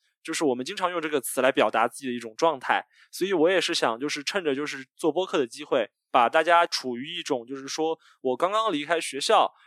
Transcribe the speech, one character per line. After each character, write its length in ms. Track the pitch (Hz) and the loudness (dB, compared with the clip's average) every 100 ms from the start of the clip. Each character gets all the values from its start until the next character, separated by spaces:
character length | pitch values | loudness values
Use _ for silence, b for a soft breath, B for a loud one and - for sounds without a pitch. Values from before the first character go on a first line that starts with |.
| _ _ | _ _
就 100 | - | -10
是 100 | 160 156 | -2 0
我 100 | 123 | 0
们 100 | 135 | -4
经 100 | 202 | -4
常 140 | 180 | -2
用 100 | 175 | -2
这 80 | 156 | -2
个 140 | 147 | -2
词 200 | - - | -2 2
来 100 | 127 | 2
表 180 | 139 110 | 4 2
达 180 | 113 120 | 2 0
自 120 | - | -2
己 80 | 131 | -8
的 60 | |
一 40 | 123 | -8
种 160 | 117 110 | -10 0
状 240 | 165 135 | 0 0
态。 280 | - 101 - b b | 0 -2 -2 b b
所 160 | - 190 | -6 -2
以 60 | |
我 160 | 180 165 | 4 4
也 120 | 185 | 4
是 140 | 165 165 | 0 0
想 240 | 135 113 | 0 -2
就 100 | 147 | -6
是 140 | 147 | -6
趁 200 | 139 196 | -6 -4
着 120 | 156 135 | -2 -4
就 100 | 147 | -6
是 200 | 139 127 - | -10 -14 -4
做 160 | 165 | -2
播 120 | 151 185 | 0 -2
客 120 | 175 | -2
的 80 | 123 | -2
机 180 | 143 | -6
会， 280 | 147 139 104 _ _ | -2 -2 -2 _ _
把 180 | 135 117 | 2 4
大 140 | 160 | 4
家 240 | 165 170 170 | 4 4 4
处 320 | - 127 120 | -2 -4 -6
于 180 | 151 175 | -8 -10
一 60 | |
种 240 | 156 131 117 | -4 -4 -4
就 100 | 135 | -12
是 120 | 135 | -8
说 320 | - 160 160 b b | -4 -4 -4 b b
我 140 | 131 123 | -4 0
刚 160 | 180 | 0
刚 220 | 214 220 | 0 -2
离 100 | 147 | -2
开 160 | 147 165 | -2 -4
学 220 | - 131 | -4 -6
校， 320 | - 202 120 b | 2 4 4 b